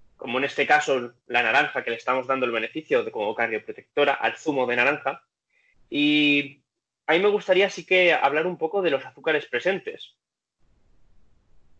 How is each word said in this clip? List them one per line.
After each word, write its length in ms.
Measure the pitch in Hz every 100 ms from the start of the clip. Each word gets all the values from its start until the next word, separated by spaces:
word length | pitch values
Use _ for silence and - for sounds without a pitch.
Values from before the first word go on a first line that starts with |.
| - _
como 220 | 127 123
en 40 |
este 240 | 139 - 135
caso 460 | 147 - 131 120 - -
la 160 | 120
naranja, 380 | 117 131 147 135
que 100 | 117
le 40 | 117
estamos 320 | - 131 123
dando 180 | 131 123
el 60 |
beneficio 540 | 117 110 156 156 131 113
de 60 |
como 220 | 117 104
cardioprotectora 840 | 113 117 110 - - - - - -
al 200 | 113 -
zumo 320 | - 139 123
de 80 | 120
naranja. 480 | 127 147 135 - _ _ _ _ _ _ _
Y 720 | 147 147 151 147 143 139 - _ _ _ _ -
a 60 |
mí 60 | 165
me 100 | 202
gustaría 400 | 202 175 185 190
sí 160 | 190 165
que 260 | 185 180
hablar 340 | 151 143 147 170
un 120 | 170
poco 240 | 160 202
de 100 | 180
los 140 | 135 -
azúcares 400 | - 160 156 -
presentes. 680 | 120 175 190 - - - _ _ _ _ _ _ _ _ _ _ - - _ _ - -